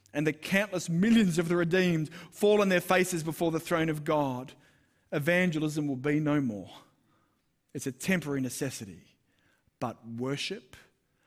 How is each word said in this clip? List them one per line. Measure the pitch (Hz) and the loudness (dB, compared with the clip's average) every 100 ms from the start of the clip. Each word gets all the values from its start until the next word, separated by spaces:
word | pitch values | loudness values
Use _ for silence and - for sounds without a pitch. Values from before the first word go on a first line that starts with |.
| _ | _
and | 147 151 | -2 -2
the | |
countless | 147 - 196 208 185 - | -2 0 0 0 -4 -2
millions | 170 214 226 196 165 | 2 4 6 4 2
of | 170 | 2
the | 175 | 2
redeemed | 170 185 180 165 151 - - | 2 2 2 0 -2 -10 -18
fall | - 208 208 | 0 4 4
on | 196 | 4
their | 180 | 2
faces | - 185 180 170 | 4 2 2 -2
before | 156 160 170 | -4 -2 0
the | 160 | 0
throne | - 170 160 | 0 0 0
of | 151 | -2
God, | 151 151 143 127 131 - _ _ _ _ _ | 0 0 0 -4 -10 -18 _ _ _ _ _
evangelism | 160 143 175 180 156 151 151 147 | -2 2 2 2 0 -2 -2 -4
will | 131 | -2
be | 139 151 | 0 0
no | 151 147 | 2 0
more. | 135 101 92 - - _ _ _ _ _ _ _ _ | 0 -4 -10 -18 -20 _ _ _ _ _ _ _ _
It's | 143 135 | -10 -8
a | |
temporary | 127 - 185 147 139 | -6 -2 -2 -2 -4
necessity, | 127 - 139 - 104 82 - _ _ _ _ _ _ _ | -4 -6 -6 -6 -14 -16 -20 _ _ _ _ _ _ _
but | 120 - 113 | -10 -8 -12
worship | 117 127 139 - 208 - - - _ _ _ | -8 -4 -4 -6 -10 -14 -20 -20 _ _ _